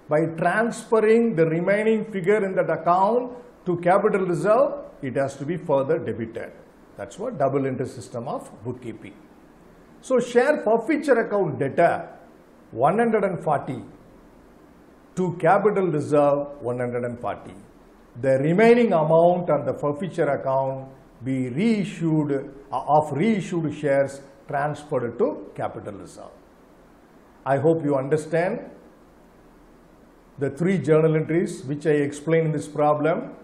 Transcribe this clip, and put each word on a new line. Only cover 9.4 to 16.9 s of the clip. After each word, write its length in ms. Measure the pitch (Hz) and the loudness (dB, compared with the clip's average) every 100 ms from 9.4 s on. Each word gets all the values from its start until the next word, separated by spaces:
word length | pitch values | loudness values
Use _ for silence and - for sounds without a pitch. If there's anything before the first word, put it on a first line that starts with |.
| - - - - - - | -20 -20 -20 -20 -20 -18
So 180 | - 254 | -2 0
share 420 | 233 240 269 294 | 2 2 4 2
forfeiture 580 | 208 226 233 302 285 233 | 0 0 0 -2 2 2
account 380 | 220 202 180 120 | 2 0 0 -2
debtor 500 | 139 - 165 101 - - - - - - - | -2 2 2 2 -6 -18 -20 -20 -20 -20 -14
one 300 | 110 143 208 | 0 2 2
hundred 240 | 233 226 | 2 2
and 200 | 190 175 | 0 -2
forty 380 | - 143 - 120 - - - - - - - - - - - - - 170 | -2 -2 -2 -10 -12 -20 -20 -20 -20 -20 -20 -20 -20 -20 -20 -20 -10 -4
to 200 | 185 - | -2 0
capital 480 | 160 - 208 190 185 | 4 4 4 2 0
reserve 720 | 151 123 147 143 143 143 - | -2 0 4 4 2 -2 -8
one 160 | 117 123 | -6 -4
hundred 260 | 123 | -4